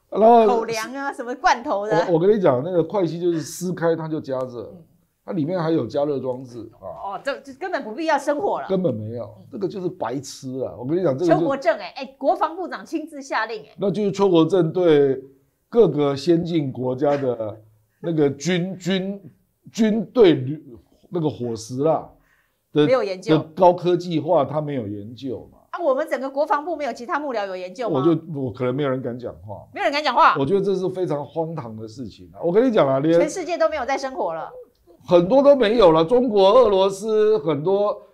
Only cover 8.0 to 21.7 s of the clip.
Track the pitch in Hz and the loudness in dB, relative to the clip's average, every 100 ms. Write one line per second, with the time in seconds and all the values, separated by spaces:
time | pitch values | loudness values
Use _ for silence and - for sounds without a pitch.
8 | 320 285 302 294 403 165 135 185 175 113 | -2 -2 -2 -2 -2 -4 -2 -2 -2 -4
9 | 107 120 101 - - 127 185 202 180 - | -8 -10 -12 -16 -16 -8 -6 -6 -8 -6
10 | 113 135 - - 131 131 110 85 131 175 | -6 -8 -10 -14 -12 -8 -8 -8 -4 -2
11 | 170 135 339 - 330 277 339 320 - - | 0 0 2 2 2 -2 -2 -2 -4 -12
12 | 269 - 277 370 359 330 320 233 202 311 | -14 -6 -2 0 -2 -4 -10 -10 -8 -10
13 | 311 285 269 277 220 226 - - 196 170 | -10 -14 -8 -6 -6 -8 -14 -6 -4 0
14 | 208 190 196 165 160 185 165 185 175 151 | -2 2 4 4 4 2 0 2 4 6
15 | 139 131 - _ _ _ _ 233 190 143 | 4 0 -8 _ _ _ _ 4 4 4
16 | 143 139 170 170 170 170 139 117 127 127 | 0 0 0 0 0 -2 -4 -4 -4 0
17 | 143 143 131 113 107 98 - _ _ _ | 0 0 -2 -4 -6 -10 -18 _ _ _
18 | 170 160 143 - 170 180 185 185 165 190 | -4 0 0 0 -2 -2 -4 -6 -4 -4
19 | 190 202 156 _ _ _ - - 220 220 | -4 -10 -14 _ _ _ -10 -2 0 0
20 | 185 254 190 139 131 156 - 113 _ _ | 0 6 6 6 0 -8 -12 -20 _ _
21 | - 175 151 110 120 113 107 | -8 -4 -4 -4 -6 -8 -8